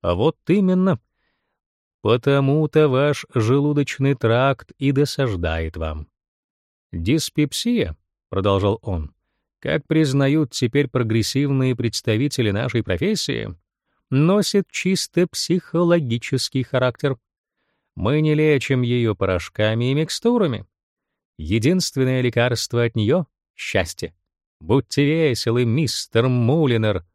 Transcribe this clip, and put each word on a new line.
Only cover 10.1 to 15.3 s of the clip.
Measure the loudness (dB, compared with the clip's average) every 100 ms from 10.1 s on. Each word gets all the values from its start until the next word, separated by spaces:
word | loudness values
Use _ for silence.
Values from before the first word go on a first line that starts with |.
| 2 2 0 -2
теперь | -2 -2 0 0
прогрессивные | -2 0 0 0 -2 0 0 0 0
представители | -4 -4 -2 0 0 0 -2
нашей | 0 -2 -2
профессии, | -2 -2 0 -2 -4 -6 -6 -12 _ _ _ _ _
носит | 2 2 2 2 0 -2
чисто | -4 -2 -2 -2 -2
психологический | -2